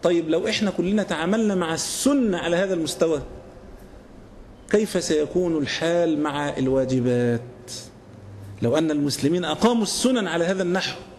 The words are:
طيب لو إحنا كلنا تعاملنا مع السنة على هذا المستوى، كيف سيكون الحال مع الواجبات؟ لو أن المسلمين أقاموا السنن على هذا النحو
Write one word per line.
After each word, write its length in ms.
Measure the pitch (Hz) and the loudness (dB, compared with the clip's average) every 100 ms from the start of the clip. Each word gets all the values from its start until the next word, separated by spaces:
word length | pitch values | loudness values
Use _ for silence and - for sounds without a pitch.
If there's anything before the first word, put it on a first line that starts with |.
طيب 260 | 170 175 160 | 4 2 2
لو 180 | 160 208 | 0 0
إحنا 240 | 214 214 | 0 0
كلنا 320 | 180 175 208 | 0 0 0
تعاملنا 520 | 190 160 165 220 214 190 | 0 -2 0 2 2 2
مع 180 | 165 | 0
السنة 640 | 160 - - - 285 233 175 | 0 -2 0 2 4 2 0
على 180 | 165 175 | 0 0
هذا 180 | 190 | 2
المستوى، 480 | 185 160 - 165 151 131 - - - - - - - - - - - - - - | 0 -2 0 0 0 -4 -14 -18 -20 -20 -20 -20 -20 -20 -20 -20 -20 -20 -20 0
كيف 340 | 208 214 185 | 0 2 -2
سيكون 540 | - 151 151 175 180 160 | 0 0 2 0 0 0
الحال 640 | 135 - 165 175 170 151 | -2 -2 0 2 2 2
مع 300 | 151 143 147 - | 0 -2 -4 -2
الواجبات؟ 840 | 131 135 127 131 123 123 120 117 117 - - - - - - - - - - - | 0 2 2 2 2 2 2 0 -4 -16 -14 -14 -14 -20 -20 -20 -18 -16 -16 -4
لو 160 | 117 147 | 0 2
أن 140 | 160 | 2
المسلمين 540 | 147 143 - 139 175 165 | 0 0 0 0 0 0
أقاموا 380 | 156 226 240 | 2 2 4
السنن 440 | 208 - 247 254 190 | 0 0 2 2 0
على 180 | 165 170 | 0 0
هذا 180 | 190 | 0
النحو 320 | 180 185 - - - | 0 0 -2 -6 -14